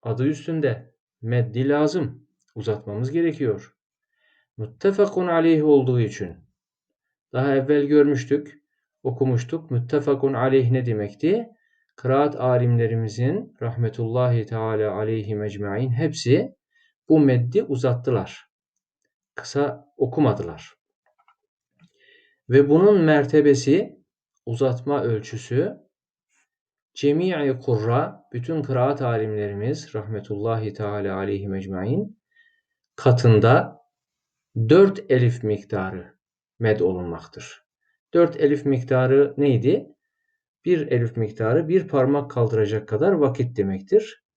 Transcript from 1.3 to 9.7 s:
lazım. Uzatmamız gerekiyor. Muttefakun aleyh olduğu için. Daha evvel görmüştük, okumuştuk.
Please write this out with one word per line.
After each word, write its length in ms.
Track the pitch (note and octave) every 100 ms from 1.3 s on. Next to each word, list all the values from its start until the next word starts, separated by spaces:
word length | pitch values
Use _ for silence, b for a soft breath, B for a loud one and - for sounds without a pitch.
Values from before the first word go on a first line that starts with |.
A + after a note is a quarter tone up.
| A#2+ A#2+ A2 C3+
lazım. 580 | C#3+ D3+ F3+ D3 - _ _ _ -
Uzatmamız 560 | G#2 - - G#2 B2+
gerekiyor. 640 | D#3+ E3+ D3+ B2+ G2 - _ _ _ _ _ _ _ _ -
Muttefakun 720 | A2 - G3 G3 G3+ F#3 F3+
aleyh 360 | E3 E3 D#3+
olduğu 380 | D3+ C#3+ B2+ B2
için. 360 | G#2+ - F#2 E2 _ _ _ _ _ _ _ _ _
Daha 220 | B2+ C#3 C3+
evvel 300 | C3 D3 C#3+
görmüştük, 760 | D3 C#3+ C3 - C#3+ - - _ _ _ _
okumuştuk. 680 | C3 B2 C3 A#2 - E3 D#3+